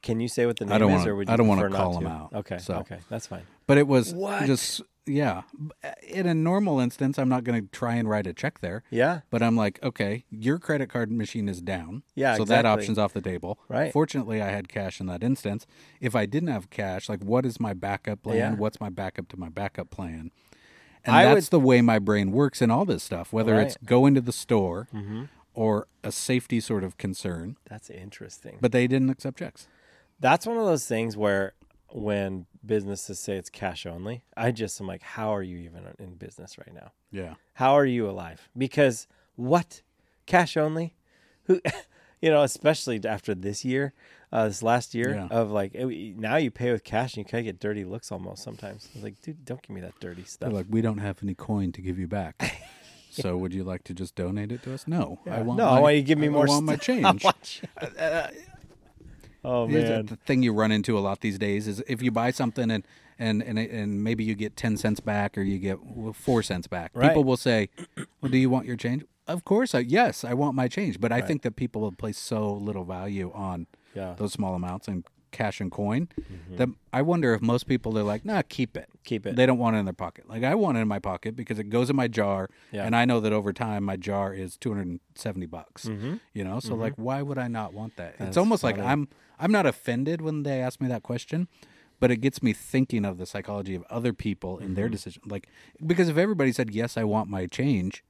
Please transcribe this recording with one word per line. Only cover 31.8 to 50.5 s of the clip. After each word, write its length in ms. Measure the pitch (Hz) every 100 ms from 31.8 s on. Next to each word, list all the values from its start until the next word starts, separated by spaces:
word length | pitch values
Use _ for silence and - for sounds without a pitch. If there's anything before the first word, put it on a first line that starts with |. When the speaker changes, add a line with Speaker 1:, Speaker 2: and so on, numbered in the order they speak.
| _
Speaker 1:
when 560 | 110 107 101 98 95 87 - 107
businesses 520 | 107 98 101 - 95
say 200 | - 98
it's 120 | -
cash 360 | - 98 - -
only, 380 | 85 98 120 _ -
I 160 | 117
just 280 | 113 107 -
am 60 | 95
like, 140 | 92
"How 320 | - - 107
are 80 | 104
you 160 | 92 87
even 240 | 85 85 92 -
in 180 | 92 87
business 420 | 98 - 82 -
right 160 | -
now? 180 | 85 - _ _
Speaker 2:
Yeah. 240 | 98 87 76 _
Speaker 1:
How 180 | - 131 143
are 80 | 139
you 240 | 123 107
alive?" 400 | 95 85 80 _ 123
Because 500 | 131 - 139 113 - _ _ -
what? 440 | 123 170 175 - _ _ _ _ -
Cash 320 | 180 170 160
only? 380 | 151 160 165 _ _ _ _ _ -
Who? 160 | 185 -
<laughs> 60 | - - _ _ _
You 80 | 160
know, 100 | 151
especially 560 | 135 - 151 156 - 113 107
after 280 | 104 -
this 300 | 95 98 104
year, 300 | 131 131 139 _ - - _
uh, 200 | 113 110
this 120 | 95
last 320 | 113 123 -
year 200 | 113 123 104
Speaker 2:
Yeah. 120 | 90
Speaker 1:
of, 200 | 113 110
like, 220 | 104 98
it, 440 | 98 131 82 107 98
now 180 | 110 147
you 160 | 139
pay 180 | - 123
with 100 | 113
cash 320 | - 110 127 -
and 40 |
you 40 |
kinda 200 | 101 117
get 180 | 113 90
dirty 240 | 107 104 92
looks 260 | 107 -
almost 320 | 92 92 95
sometimes. 460 | - 107 104 107 -
It's 80 | 123
like, 200 | 107 98
"Dude, 240 | - 156 131
don't 160 | 127
give 120 | -
me 60 | 98
that 180 | 90 -
dirty 220 | 95 87
Speaker 2:
They're 40 | 90
Speaker 1:
stuff." 240 | - 123